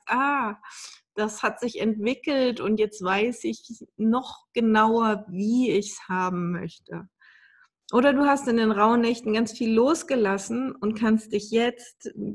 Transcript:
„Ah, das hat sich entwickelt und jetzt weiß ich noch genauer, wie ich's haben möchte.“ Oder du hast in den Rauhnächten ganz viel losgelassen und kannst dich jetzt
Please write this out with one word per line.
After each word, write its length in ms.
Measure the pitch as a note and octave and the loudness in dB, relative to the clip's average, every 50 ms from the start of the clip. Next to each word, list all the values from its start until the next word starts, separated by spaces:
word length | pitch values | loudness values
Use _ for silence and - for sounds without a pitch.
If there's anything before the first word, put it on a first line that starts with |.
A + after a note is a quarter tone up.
| - | -6
„Ah, 500 | - A3+ B3+ C#4 C#4+ C#4+ C#4 A#3+ G#3+ G#3 - - - - - - - - - _ _ - | -2 0 0 0 0 0 0 -2 -4 -6 -10 -14 -20 -20 -18 -18 -18 -20 -20 _ _ -6
das 280 | G#3 G#3+ G#3+ G#3+ - - | -4 -4 -4 -4 -2 -4
hat 180 | G#3+ A3 - | -4 -4 -2
sich 200 | - A#3+ - - | -6 -6 -4 -2
entwickelt 800 | - A3+ A3 G#3+ G3+ A#3 C4 C4 - D#4+ C#4+ C4+ B3+ B3 A3+ - | -2 -2 -2 0 -2 -2 -2 -2 -2 -2 0 2 2 0 0 -2
und 180 | - G3 A3 G#3 | -2 -2 0 0
jetzt 240 | G#3+ G#3 G#3+ - F#3 | 0 -2 -4 -4 -4
weiß 420 | F#3 G3 G3+ G#3+ B3 A#3+ - - | -2 0 0 0 -2 -2 -4 -6
ich 400 | A3+ A3 - - - A3+ - - - _ | -8 -8 -8 -12 -18 -20 -18 -20 -16 _
noch 500 | - G#3+ A3 A3+ B3+ B3+ - - - _ _ - | -2 0 0 0 0 -2 -6 -14 -20 _ _ -4
genauer, 720 | A#3+ A#3 A3 G#3+ G#3+ A3 A3 A3+ A#3 A3+ A3 G#3 G3 G#3 - | 0 2 4 4 4 4 4 4 2 2 0 0 -2 -6 -8
wie 420 | E3+ F#3 G3+ G#3+ A#3 B3 B3+ A3+ | -6 -4 -2 0 0 2 2 2
ich's 380 | - G3+ G3+ - - - - - | 0 0 -2 -4 -8 -14 -10 -6
haben 440 | F#3 F#3 F#3 F#3 F#3 F3 F3 E3+ F3 | -4 -2 -2 -2 -2 -2 -2 -4 -4
möchte.“ 560 | E3+ F#3 E3 - - _ - E3+ E3+ F3+ F#3 _ _ _ - - _ _ _ _ _ _ _ _ _ _ - - | -4 -6 -10 -12 -14 _ -14 -14 -14 -14 -16 _ _ _ -20 -20 _ _ _ _ _ _ _ _ _ _ -2 2
Oder 200 | A#3+ B3 C#4+ C4+ | 4 4 4 4
du 120 | C4+ C#4+ | 4 4
hast 240 | C#4+ C#4 C#4 C#4 B3 | 2 2 2 0 0
in 80 | A#3 | 0
den 160 | A#3 A3+ G#3+ G#3+ | 2 2 2 2
Rauhnächten 600 | G3 G#3 A3+ A#3+ A#3+ A#3 A3+ A#3+ A#3 - A3 G#3+ | 4 4 4 4 4 2 2 0 -2 -2 -2 0
ganz 200 | A3+ A#3 A3 - | 0 0 -2 -2
viel 200 | - A#3+ A3 A3+ | -4 -2 2 4
losgelassen 1000 | A3 A#3+ C#4 E4 D#4+ - - C4+ B3 G#3+ F#3+ G3 G3 G3 - A3+ A#3+ C4 C4 - | 4 4 4 2 0 -2 -2 0 0 2 2 0 -2 -4 -6 -6 -4 -4 -6 -6
und 240 | - - G#3 A3 G#3+ | -4 -4 -4 -2 0
kannst 340 | A#3 A3 A3 A3 - - - | 2 2 2 2 0 -2 -4
dich 180 | G#3 G#3 G#3+ A3+ | -4 -4 -2 0
jetzt 600 | A3+ A#3 B3 A#3+ - - - - _ - - - G#3 G#3 G#3 | 0 0 0 -2 -6 -12 -20 -20 _ -16 -14 -12 -10 -8 -10